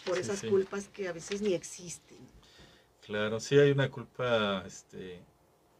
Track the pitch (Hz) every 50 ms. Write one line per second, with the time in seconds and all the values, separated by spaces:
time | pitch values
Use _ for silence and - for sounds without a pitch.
0 | - 190 175 175 117 113 202 196 - - 202 190 190 - 202 202 196 - - -
1 | 196 175 170 165 160 - 202 202 214 208 175 165 - - - - 180 170 - -
2 | - - - - 127 - - - - - - - - - - - _ _ _ _
3 | - - 104 104 107 104 113 110 - - 139 143 143 143 139 139 135 127 - 123
4 | 113 - _ - 127 123 117 110 107 101 98 92 92 92 - - - _ - 98
5 | 92 92 90 90 - _ _ _ _ _ _ _ _ _ _